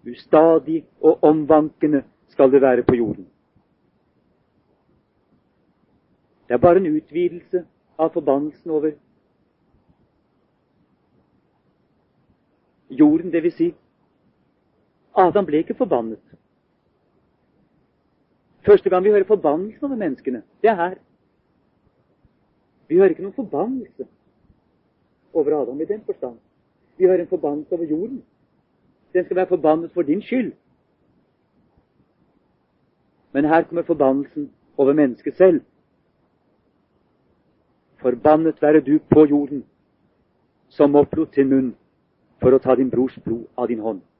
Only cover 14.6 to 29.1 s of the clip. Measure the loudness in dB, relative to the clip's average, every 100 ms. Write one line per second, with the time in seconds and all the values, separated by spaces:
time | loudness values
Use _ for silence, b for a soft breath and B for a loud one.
14.6 | _ _ _ _ _ 0 2 0 -2 -4
15.6 | -4 -6 -2 -4 -4 -14 _ _ _ _
16.6 | _ _ _ _ _ _ _ _ _ _
17.6 | _ _ _ _ _ _ _ _ _ _
18.6 | 4 4 4 0 2 0 0 0 0 -2
19.6 | -6 -10 -8 -6 -6 -6 -10 -10 _ _
20.6 | -2 0 -4 -6 _ _ _ _ _ _
21.6 | _ _ _ _ _ _ _ _ _ _
22.6 | _ _ _ 2 2 0 -10 -12 -8 -6
23.6 | -6 -8 -12 -18 -20 _ _ _ _ _
24.6 | _ _ _ _ _ _ _ -4 -2 -2
25.6 | -4 -8 -8 -8 -10 -12 -12 -14 _ _
26.6 | _ _ _ -2 0 0 -2 -6 -6 -8
27.6 | -8 -8 -6 -6 -6 -12 _ _ _ _
28.6 | _ _ _ _ _